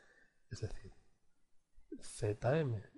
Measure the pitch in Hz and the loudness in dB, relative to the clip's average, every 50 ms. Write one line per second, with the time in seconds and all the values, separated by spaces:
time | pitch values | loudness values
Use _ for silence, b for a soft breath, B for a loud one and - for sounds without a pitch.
0 | B B B B B B B _ - - 117 - 110 - - - - - - - | B B B B B B B _ -12 -10 -6 -4 -4 -4 -4 -4 -6 -10 -14 -18
1 | - - - _ _ - - _ - _ - - - _ - - - - 302 - | -20 -20 -20 _ _ -20 -20 _ -20 _ -20 -20 -20 _ -20 -20 -12 -10 -10 -10
2 | - - - - 117 104 104 - - 120 147 165 151 127 113 98 - - - | -8 -8 -4 0 2 2 2 2 4 4 4 4 4 2 0 0 -4 -8 -14